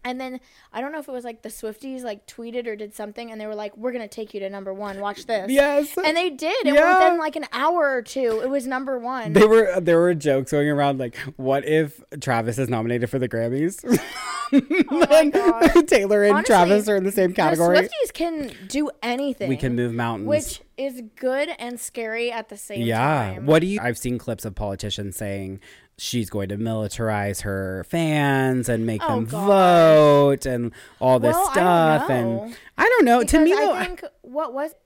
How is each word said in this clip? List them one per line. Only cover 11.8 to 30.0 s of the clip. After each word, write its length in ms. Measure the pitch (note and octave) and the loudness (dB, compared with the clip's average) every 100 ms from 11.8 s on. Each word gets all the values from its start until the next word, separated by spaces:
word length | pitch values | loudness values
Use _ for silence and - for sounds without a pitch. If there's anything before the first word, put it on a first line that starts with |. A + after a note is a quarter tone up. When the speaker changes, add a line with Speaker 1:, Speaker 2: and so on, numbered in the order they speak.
| D3+ - _ D3+ | 0 -6 _ -10
Speaker 2:
Travis 360 | C3+ A#2+ A2+ A#2 | -2 -2 -2 -2
is 120 | B2+ | -2
nominated 420 | A#2+ A2+ A#2+ A#2 | -2 -2 -2 -2
for 80 | C3+ | -4
the 100 | B2 | -4
Grammys?" 540 | A2+ A#2 C3 E3 G3+ | -2 -4 -2 -4 -6
<laughs> 280 | B3 B3 - - - - - | 0 0 0 -12 -10 -10 2
Speaker 1:
Oh 80 | C#4 - F4+ - D#4 E4+ | 2 2 -2 0 2 6
my 100 | D#4 | 6
Speaker 2:
And 100 | D4 | 6
Speaker 1:
God. 560 | F#4+ G4 E4+ E4+ F4 D#4 | 4 2 4 6 6 4
Speaker 2:
Taylor 340 | C4 G3 G#3 | 2 4 4
and 120 | G3+ | 4
Speaker 1:
Honestly, 200 | B3 - | 4 4
Speaker 2:
Travis 340 | G#3 F3 G#3 G#3 | 6 6 4 2
are 60 | |
in 80 | G3+ | 0
the 80 | F#3+ | 0
same 220 | F#3+ F#3 | 2 0
category. 460 | F#3+ D#3 - E3+ D4 | 2 2 4 4 4
Speaker 1:
the 80 | F#4 | 2
Swifties 240 | E5 B4+ | -2 -4
can 400 | - E4+ D#4+ C4 - F#3+ | -2 -6 -4 -10 -12 -8
do 200 | C4+ D4 - | -4 -4 -6
anything. 460 | A#3 B3 C#4+ B3+ G3 | -6 -4 -4 -4 -4
Speaker 2:
We 80 | C3 | -2
can 180 | C3 | -2
move 180 | A#2+ B2 | -2 -2
mountains. 360 | A2+ A#2 A2 G#2 | -2 -4 -4 -2
Speaker 1:
Which 340 | D4+ C#4+ - _ - | -2 -2 -12 _ -10
is 260 | C4+ B3+ A3 _ | -8 -8 -18 _
good 320 | B3+ C4 D#4 D#4+ | -4 -2 -4 -6
and 220 | A#3+ A#3+ | -10 -10
scary 500 | - - A3+ A3+ A#3+ | -12 -10 -8 -6 -6
at 180 | A#3 A3 | -6 -12
the 80 | G#3 | -18
same 260 | - G#3 | -12 -6
Speaker 2:
Yeah. 160 | A#2 A2+ C3+ D3+ G#2+ | -2 0 0 0 -2
Speaker 1:
time. 120 | F#2 C3+ | -6 2
Speaker 2:
What 120 | D#3 | 2
do 80 | F3+ | 2
you, 140 | G#3 | -4
I've 160 | A#2+ A#2 | -6 -6
seen 200 | B2+ B2 | -6 -6
clips 260 | - A2 | -8 -10
of 100 | A2+ | -10
politicians 600 | F#2+ G#2 G2 G#2 - G2+ F#2 | -8 -8 -6 -8 -8 -10 -8
saying 420 | G#2 G2 F#2+ F#2+ - - _ _ | -8 -8 -8 -12 -16 -20 _ _
she's 320 | - B2 G#2 | -8 -6 -4
going 180 | G#2 G2 | -6 -6
to 60 | G2+ | -4
militarize 840 | A2+ A2 G#2+ - A2+ G#2+ G2+ G2 | -4 -4 -6 -4 -4 -2 -4 -6
her 400 | G#2 G2 F#2+ F#2+ - | -6 -6 -6 -8 -6
fans 800 | E3+ E3 D3+ C#3+ C3+ C3 B2+ B2 | -4 -2 0 0 0 0 0 -2
and 180 | A#2 A2+ | -2 -2
make 160 | G#2+ | -2
Speaker 1:
Oh, 140 | D#4+ C#4 | -2 -2
Speaker 2:
them 80 | |
Speaker 1:
God. 220 | A2+ C#3+ G3 | -4 -2 4
Speaker 2:
vote 1000 | G3 F3+ F3 D#3+ D#3 | 6 6 8 8 8